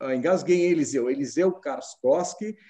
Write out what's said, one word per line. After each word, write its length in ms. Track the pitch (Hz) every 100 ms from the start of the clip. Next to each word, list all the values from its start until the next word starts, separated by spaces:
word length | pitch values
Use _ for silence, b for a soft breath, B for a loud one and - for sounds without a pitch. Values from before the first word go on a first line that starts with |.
ah, 140 | 135
engasguei 500 | 127 160 185 - 180
em 60 | 175
Eliseu, 400 | 165 127 131 123
Eliseu 420 | 139 127 151 185
Karskowski, 1040 | - 143 123 - - 127 220 208 - 214 214 B